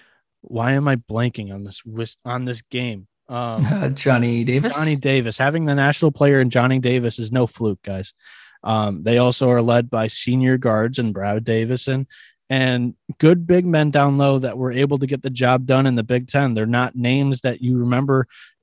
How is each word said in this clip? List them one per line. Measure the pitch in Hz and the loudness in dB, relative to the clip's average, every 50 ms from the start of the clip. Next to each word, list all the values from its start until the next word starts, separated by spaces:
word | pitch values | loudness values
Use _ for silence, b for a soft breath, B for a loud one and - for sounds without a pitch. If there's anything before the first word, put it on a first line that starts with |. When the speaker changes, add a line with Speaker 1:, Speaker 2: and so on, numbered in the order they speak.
| b b b b b b _ _ | b b b b b b _ _
Speaker 1:
why | - - 120 113 113 127 | -16 -8 -6 -2 0 0
am | 135 139 147 | 2 2 2
I | 143 135 | 0 0
blanking | 120 - - 104 113 120 123 - 117 104 98 98 | -2 -2 -4 -4 -2 -2 -2 -4 -6 -10 -10 -10
on | 98 101 | -12 -12
this | 98 98 - - | -14 -16 -18 -18
wis-, | 117 110 113 113 - - _ - | -12 -10 -10 -10 -10 -12 _ -12
on | 123 123 123 127 | -10 -8 -8 -6
this | 123 120 113 - _ | -8 -10 -10 -12 _
game? | - 123 123 120 110 95 95 _ _ _ _ - | -8 -6 -6 -6 -8 -10 -14 _ _ _ _ -12
Um, | 123 120 123 120 113 - 143 | -8 -8 -6 -6 -4 -2 -2
Speaker 2:
<laughs> | - | -2
Uh, | 185 196 160 135 | -2 -2 -2 -4
Johnny | 135 - - 143 127 120 120 120 117 117 117 | -4 -2 0 2 2 2 2 0 0 -2 0
Davis. | 131 123 131 151 - 143 | 0 0 0 0 -2 -2
Speaker 1:
Johnny | 147 156 156 151 | -2 0 0 0
Davis. | 135 131 139 135 135 117 113 - | 0 0 0 0 0 0 -2 -2
Having | - 131 143 151 165 160 | -2 0 0 0 0 0
the | 147 143 | 0 0
national | 143 139 143 143 - 165 156 | 2 2 2 2 2 0 0
player | - - 147 143 143 135 | 2 2 4 4 4 4
in | 127 123 | 2 2
Johnny | - 123 120 127 131 131 | 2 2 2 2 2 0
Davis | 123 120 127 127 120 117 - - | 0 0 0 0 -2 -4 -4 -6
is | 113 107 | -6 -4
no | 127 127 123 | -2 0 0
fluke, | 113 - - 117 107 95 - - | -2 -2 -2 -4 -4 -4 -4 -8
guys. | 104 98 95 98 - - _ B B B B B B B B B | -10 -10 -8 -10 -12 -16 _ B B B B B B B B B
Um, | 107 110 110 107 104 98 78 80 | -2 -2 0 0 -2 -4 -4 -2
they | 113 117 120 | 2 2 4
also | 123 123 123 - 135 123 | 4 2 2 2 2 2
are | 123 120 | 4 4
led | 113 120 117 120 120 120 | 4 4 2 2 2 0
by | - 113 110 | -2 -2 -2
senior | 104 - - - 123 123 131 127 131 131 | -4 -4 -6 -4 -2 0 2 2 2 2
guards | 127 131 123 110 107 110 117 131 | 2 2 0 0 0 0 -2 -2
and | 135 117 110 95 | -4 -4 -4 -4
Brad | 95 98 101 104 110 113 | -4 -4 -2 -2 -2 -2
Davison | 117 113 110 113 117 127 123 - - 131 131 135 - b b b b b b b - | -2 -2 0 0 -2 -4 -4 -4 -4 -4 -4 -4 -8 b b b b b b b -4
and | 135 131 131 127 127 123 120 123 - _ _ - - - | -2 0 0 0 0 0 -2 -4 -6 _ _ -16 -2 4
good | 156 156 180 175 170 | 4 6 6 4 4
big | 170 180 180 180 | 2 2 2 2
men | 180 165 156 151 147 | 2 2 2 2 2
down | 139 147 143 143 139 | 2 2 2 4 2
low | 139 139 139 135 131 | 2 2 2 2 2
that | 131 123 104 | 0 -4 -4
were | 127 127 127 | -4 -6 -4
able | 120 135 143 139 143 | -2 0 0 0 0
to | 131 139 | -2 -2
get | 131 139 127 | -2 -4 -4
the | - 135 | -6 -6
job | 127 120 127 123 127 127 127 | -4 0 2 2 2 2 2
done | 127 131 131 135 | 2 2 4 4
in | 135 123 | 2 2
the | 117 | 0
Big | 110 117 123 123 127 | 0 0 -2 -2 -2
Ten. | - - 139 139 131 113 | -2 0 0 0 0 0
They're | 107 110 | 0 0
not | 113 120 123 127 - - | 2 2 2 2 0 -2
names | 127 120 120 131 139 139 139 135 123 | -2 0 0 2 2 2 0 0 -2
that | - 127 117 - | -2 -4 -4 -2
you | 127 123 127 | -2 0 0
remember, | 123 120 123 123 127 139 139 135 131 123 - B B B B B B | 0 0 2 0 0 2 2 2 0 0 -2 B B B B B B